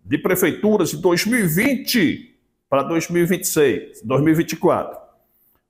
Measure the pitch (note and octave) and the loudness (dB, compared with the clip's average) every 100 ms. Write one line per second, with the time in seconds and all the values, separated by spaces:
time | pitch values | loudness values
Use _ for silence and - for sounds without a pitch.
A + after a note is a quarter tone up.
0 | F#2+ D3 D3 - E3 B2 G#2+ F3+ D#3 D3+ | -6 -4 0 0 0 0 0 2 0 0
1 | F3 F3 G#3+ B3 F3+ D#3+ B3+ B3+ - A#3+ | 0 0 0 0 0 0 0 -2 -2 0
2 | C#3+ - - _ _ _ _ C3+ C3+ E3 | 0 -2 -10 _ _ _ _ -2 0 -4
3 | D#3+ F3 E3+ F#3 - D#3+ C#3 - - - | -2 0 0 0 -2 2 2 2 -6 -16
4 | A2 C3 D3+ D#3+ D#3 E3 E3+ A2+ - - | -2 2 2 2 0 -2 0 0 -2 -10
5 | - _ _ _ _ _ _ | -20 _ _ _ _ _ _